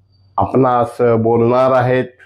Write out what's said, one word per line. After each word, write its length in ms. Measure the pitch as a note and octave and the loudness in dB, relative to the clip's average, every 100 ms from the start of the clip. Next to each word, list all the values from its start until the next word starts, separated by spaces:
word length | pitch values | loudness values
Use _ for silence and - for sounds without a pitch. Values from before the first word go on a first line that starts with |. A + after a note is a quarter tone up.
| _ _ _ - | _ _ _ -6
आपणास 500 | G2+ B2+ C3 A#2+ A#2 - A#2+ A#2 | -4 0 0 0 -2 -2 0 0
बोलणार 520 | A2+ A#2 A#2 B2 C3 | 0 0 0 2 2
आहेत. 340 | C3 B2 B2+ B2+ - | 2 0 -2 -4 -10